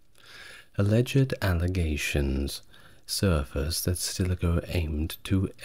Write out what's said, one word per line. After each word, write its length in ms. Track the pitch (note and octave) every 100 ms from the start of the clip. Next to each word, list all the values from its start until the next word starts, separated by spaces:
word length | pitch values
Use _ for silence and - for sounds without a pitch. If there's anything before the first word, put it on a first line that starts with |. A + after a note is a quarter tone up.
| - - - - - - - -
Alleged 560 | G2+ A2 B2 C#3 C3 -
allegations 1200 | G2 F2 F2 F#2 D#2+ D2 - D#2 C#2 C2+ C#2 - - - - - -
surfaced 800 | - G2+ D#2+ C#2+ C#2+ C#2+ E2 -
that 120 | F2+
Stilicho 680 | - - F2+ F2+ F2 E2+ -
aimed 500 | F2+ D#2 D#2 D#2 -
to 260 | - F#2+ F#2+ -